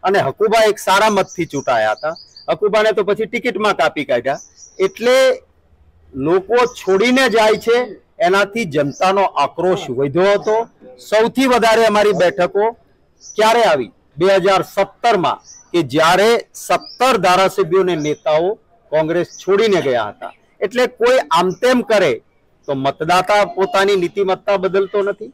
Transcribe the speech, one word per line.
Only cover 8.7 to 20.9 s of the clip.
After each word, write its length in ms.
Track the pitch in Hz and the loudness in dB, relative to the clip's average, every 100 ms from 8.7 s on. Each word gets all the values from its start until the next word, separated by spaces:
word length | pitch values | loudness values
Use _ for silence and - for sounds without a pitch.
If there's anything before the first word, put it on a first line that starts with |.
| 147 143 127 185 196 | -2 -4 -2 -2 0
આક્રોશ 680 | 185 - 143 - 175 180 - | 0 0 -4 -2 -2 -2 -4
વધ્યો 340 | 120 143 143 | -4 -4 0
હતો. 440 | 190 202 202 220 226 _ - - - | 2 0 0 -2 -4 _ -20 -20 -4
સૌથી 360 | 214 220 - 262 | 0 0 0 0
વધારે 400 | 240 226 220 226 | 2 2 2 2
અમારી 260 | 208 208 | 2 0
બેઠકો 600 | 185 180 170 180 196 220 240 _ _ _ _ - - | 2 0 0 -4 0 -2 -4 _ _ _ _ -20 0
ક્યારે 280 | 214 233 | 2 4
આવી? 280 | 220 151 113 _ _ - | 2 0 -4 _ _ -4
બે 180 | 180 196 | 0 2
હજાર 260 | 185 190 | 2 0
સત્તરમાં 760 | - - 196 _ 233 214 151 104 _ - _ | -2 -4 -4 _ 0 0 -2 -6 _ -20 _
કે 100 | 175 | -4
જ્યારે 640 | 147 135 160 185 208 233 - | -2 0 2 4 4 2 -2
સત્તર 640 | - - 180 - - 254 226 | -18 -4 -4 -4 -2 0 2
ધારાસભ્યોને 800 | 180 185 190 - 175 185 185 170 | 2 2 2 0 0 0 0 -2
નેતાઓ 580 | 147 147 - 156 175 220 _ _ _ | -4 -4 -2 0 0 -6 _ _ _
કોંગ્રેસ 380 | 151 156 170 170 - - | -2 -2 -2 -4 -8 -2
છોડીને 340 | 196 220 185 | 0 2 0
ગયા 220 | 139 120 | 0 -2
હતા. 280 | 107 - 92 - _ _ | -4 -10 -18 -18 _ _
એટલે 260 | 202 247 | -6 -2
કોઈ 300 | 247 | -4